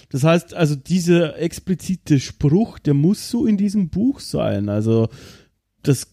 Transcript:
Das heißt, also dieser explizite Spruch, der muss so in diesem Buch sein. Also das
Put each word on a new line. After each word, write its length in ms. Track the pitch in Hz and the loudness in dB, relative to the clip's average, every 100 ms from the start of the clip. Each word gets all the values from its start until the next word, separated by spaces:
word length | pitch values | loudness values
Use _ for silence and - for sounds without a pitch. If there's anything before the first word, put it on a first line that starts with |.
| - | -10
Das 140 | 135 | 0
heißt, 300 | 156 175 - | 2 2 0
also 200 | - 156 143 | -2 0 -2
dieser 600 | - 180 170 170 156 135 | -2 -2 2 2 2 -4
explizite 840 | 165 - - 175 - 185 - 139 | -8 -6 -6 -6 -4 -6 0 0
Spruch, 580 | - - 147 180 233 - | 0 -2 2 2 0 -4
der 160 | 147 | 0
muss 360 | 143 165 208 - | 2 2 0 -4
so 160 | 233 220 | -2 0
in 100 | 202 | 0
diesem 300 | 202 208 165 | 0 0 -2
Buch 300 | 175 254 - | -2 -2 -4
sein. 500 | - 147 107 101 104 | -6 -4 -2 -2 -2
Also 380 | 104 110 113 113 - - - _ _ _ _ | -2 2 2 0 -4 -20 -20 _ _ _ _
das 300 | - 131 - | -2 -2 -2